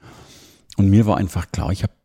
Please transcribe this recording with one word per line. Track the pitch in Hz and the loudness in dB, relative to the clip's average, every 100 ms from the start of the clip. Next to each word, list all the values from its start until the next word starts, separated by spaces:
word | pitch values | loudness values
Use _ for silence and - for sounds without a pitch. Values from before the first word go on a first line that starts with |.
| - - - - - _ _ - | -20 -20 -20 -20 -20 _ _ 0
Und | 98 | 4
mir | 101 107 | 4 2
war | 95 | 0
einfach | 95 90 - | -4 -6 -8
klar, | - - | -6 -6
ich | - | -4
hab, | - _ | -6 _